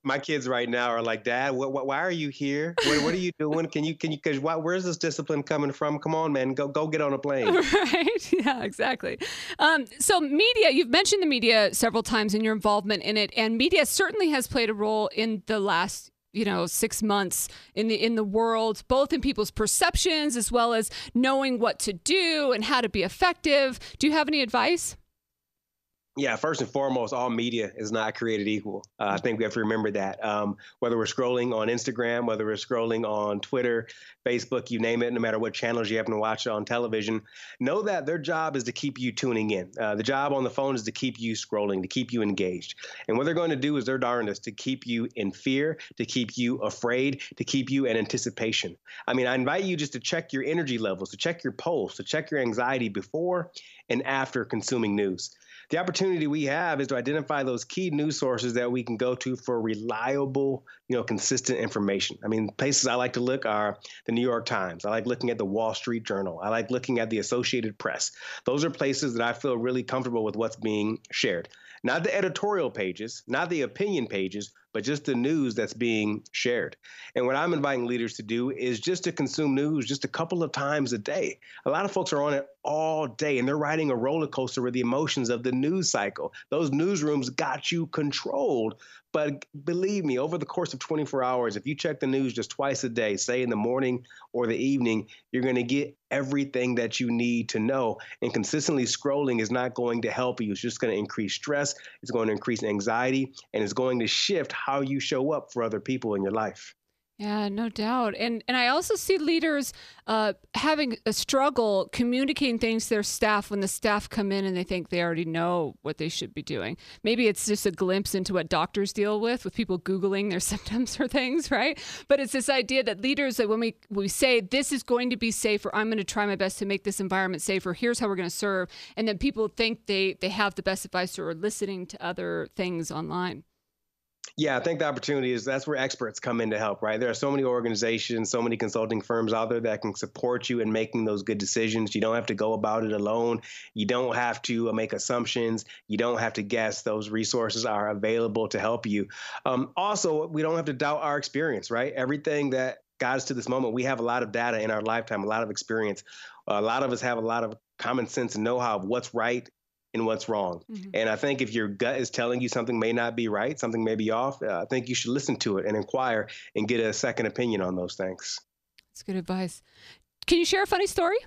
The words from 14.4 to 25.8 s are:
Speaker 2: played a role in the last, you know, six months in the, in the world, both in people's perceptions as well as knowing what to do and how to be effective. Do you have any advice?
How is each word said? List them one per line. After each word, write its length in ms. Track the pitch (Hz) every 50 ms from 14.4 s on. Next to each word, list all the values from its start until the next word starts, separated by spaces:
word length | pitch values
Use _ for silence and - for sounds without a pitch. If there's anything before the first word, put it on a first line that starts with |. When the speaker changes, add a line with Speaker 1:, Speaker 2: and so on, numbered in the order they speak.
| 214
Speaker 2:
played 220 | - - 262 233 214
a 40 | 220
role 360 | 202 208 214 220 214 214 - -
in 300 | - 220 226 220 196 -
the 120 | - 226 214
last, 500 | 196 208 180 165 180 202 - - - - _ _ _ _ -
you 120 | 202 226
know, 200 | 202 190 180 175
six 380 | 175 - - - 214 - - 220
months 460 | 214 202 202 196 175 - - - - - - - - _
in 140 | 190 214 226
the, 60 | 220
in 200 | - - 226 233
the 80 | 220 214
world, 600 | 202 190 220 226 226 226 220 220 220 208 - -
both 240 | _ 254 269 285 277 -
in 60 | 269
people's 300 | - 277 - - 214 -
perceptions 840 | _ - 214 202 - - 381 349 - - - 370 320 311 302 294 233
as 140 | 240 214 -
well 220 | 240 240 233 233 233
as 160 | 226 220 - - - - - -
knowing 460 | 240 254 262 269 269 269 269 254 226
what 180 | 233 214 - -
to 140 | - 214 196
do 600 | 170 _ - 349 392 359 330 320 311 294 269 254
and 100 | 208 214
how 160 | 233 285 254
to 80 | 240 208
be 140 | - 202 170
effective. 760 | 190 - - 370 359 339 _ - 320 285 285 277 262 247 - - - - -
Do 80 | -
you 60 | 311 302
have 140 | 320 302 294
any 120 | 311 294
advice? 540 | 262 220 - 240 226 285 349 339 - - - - _ _ _ _ _ _ _ _ _ _ _ _ _ _ _ _